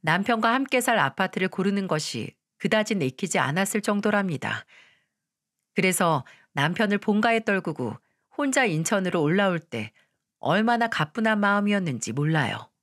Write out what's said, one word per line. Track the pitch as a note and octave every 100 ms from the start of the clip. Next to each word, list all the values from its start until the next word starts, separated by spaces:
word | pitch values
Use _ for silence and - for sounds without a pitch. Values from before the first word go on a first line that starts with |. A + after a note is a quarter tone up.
남편과 | D#3 E3+ G3+ A3+ A3+
함께 | B3+ C#4 B3+
살 | B3 A3+
아파트를 | C#3 - F#3 - F#3
고르는 | - F#3+ G3+ F#3+
것이 | D#3 - A#2 G#2+ - _ _
그다지 | - A3 G#3+ G3+
내키지 | C3 - F3+ F#3
않았을 | C3 D#3+ F#3+ G#3+
정도랍니다. | G3+ G#3 G#3 G#3 F#3+ C#3+ - - - - - _ _ _ _ _ _ _ _
그래서 | - F#3 F3 F3 D3+ - - _
남편을 | - D3 F3 G#3 G3+
본가에 | - G#3 A#3 A3+
떨구고 | A3 G3 F3 D3+ A#2+ G#2+ _ _ _ -
혼자 | C#4+ C4+
인천으로 | A#3+ D#3 E3 G3+ F#3 E3+
올라올 | D3 F#3 G3+ E3+
때 | - A#2 G#2+ _ _ _ _ _
얼마나 | - F#3 A3+ A#3 A3+
가뿐한 | - D3+ - A3 G#3+
마음이었는지 | G3+ G3+ G3+ G3+ F3 B2 -
몰라요. | B2 D3 D#3+ A#2+ G2+ - _